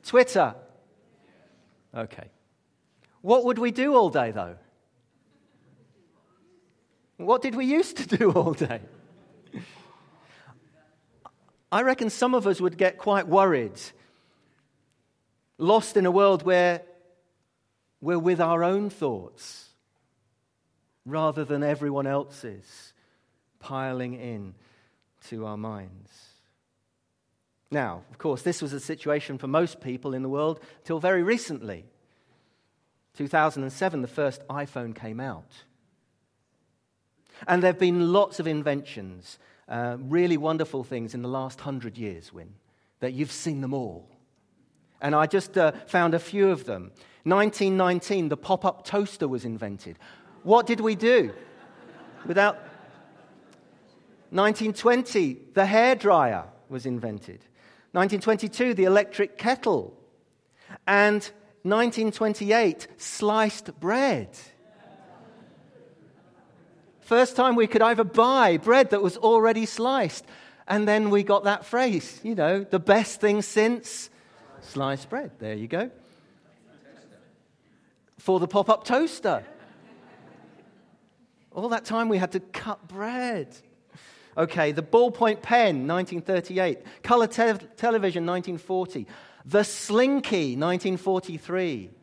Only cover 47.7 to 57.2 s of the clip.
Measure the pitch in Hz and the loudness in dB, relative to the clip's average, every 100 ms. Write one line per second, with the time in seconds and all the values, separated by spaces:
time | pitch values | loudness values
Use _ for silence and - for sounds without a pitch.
47.7 | 190 180 180 - 202 156 139 - 185 190 | 2 2 0 -2 -4 -2 -4 -2 0 0
48.7 | - - 202 202 - 147 127 117 110 104 | -4 -6 -4 -4 -6 -6 -4 -8 -10 -10
49.7 | 98 - 82 - - - - 180 226 240 | -12 -16 -20 -20 -20 -20 -12 4 4 4
50.7 | 226 220 202 226 247 123 - - - - | 0 0 0 4 4 2 -6 -20 -20 -20
51.7 | - - - - - - 175 208 208 - | -20 -20 -20 -20 -16 -2 2 2 0 -16
52.7 | - - - - - - _ _ _ _ | -20 -20 -20 -20 -20 -20 _ _ _ _
53.7 | _ _ _ _ _ _ 175 208 214 214 | _ _ _ _ _ _ 0 2 0 -4
54.7 | 202 240 247 247 214 156 127 - 196 196 | 0 2 2 0 0 -2 -4 -4 0 4
55.7 | 214 240 254 208 170 127 95 87 - _ | 4 4 4 4 4 4 0 -8 -20 _
56.7 | 131 127 123 117 104 | -10 -6 -6 -8 -10